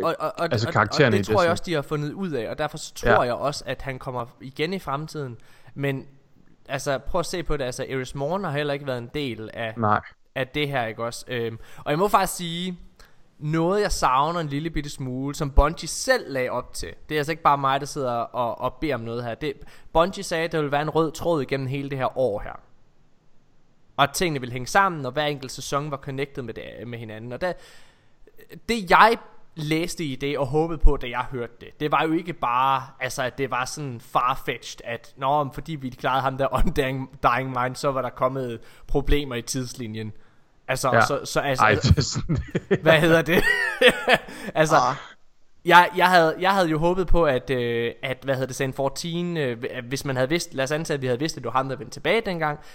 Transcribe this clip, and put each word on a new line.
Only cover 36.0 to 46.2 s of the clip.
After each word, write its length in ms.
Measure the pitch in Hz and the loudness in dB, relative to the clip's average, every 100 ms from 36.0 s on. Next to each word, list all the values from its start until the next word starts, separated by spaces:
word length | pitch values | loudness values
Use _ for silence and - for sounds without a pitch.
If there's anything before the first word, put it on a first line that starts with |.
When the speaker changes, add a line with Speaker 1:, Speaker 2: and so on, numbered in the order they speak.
| 135 131 | -2 0
Speaker 1:
ham 160 | 131 131 | 0 0
der 100 | 135 | 0
<laughs> 40 | 127 - | 4 4
Undying 920 | 151 131 135 131 - 135 120 131 127 | 4 0 -2 -6 0 2 2 -2 -2
Mind, 140 | 127 127 | -2 0
så 160 | 147 | -2
var 100 | 131 | 0
der 80 | 123 | -4
kommet 500 | 120 131 135 123 113 - - - | 0 0 0 -4 -8 -12 -14 0
problemer 480 | 147 139 147 147 117 | 2 4 2 2 -6
i 60 | |
tidslinjen." 720 | - 131 123 - 113 110 98 - - - _ _ - | -4 -6 -6 -8 -8 -8 -8 -10 -18 -20 _ _ -4
Altså, 220 | 131 135 | -2 0
Speaker 2:
Ja. 80 | 120 107 | 2 2
Speaker 1:
så, 140 | 143 - | 0 -4
så, 140 | 160 | -4
altså, 260 | 139 131 110 | -2 2 4
Speaker 2:
Ej, 60 | 104 | 4
det 220 | 120 - | 4 4
er 40 | |
sådan 360 | - - - 139 - - | 2 -2 -2 -2 -2 -6
<laughs> 220 | - 196 | 0 0
Speaker 1:
hvad 160 | 160 160 | 4 6
hedder 220 | 165 165 | 6 4
det? 220 | 160 175 - - - - 247 - | 4 2 4 2 -2 4 4 4
<laughs> 560 | - 240 - - 196 - | 2 2 2 -12 -6 0
Altså, 200 | 156 151 | 4 4
Speaker 3:
Ah. 200 | 123 143 - - - _ - - 170 | 4 -2 -8 -20 -20 _ -20 -6 8
Speaker 1:
jeg, 240 | 175 170 180 | 8 8 6
jeg 100 | 180 | 6
havde, 280 | 185 | 8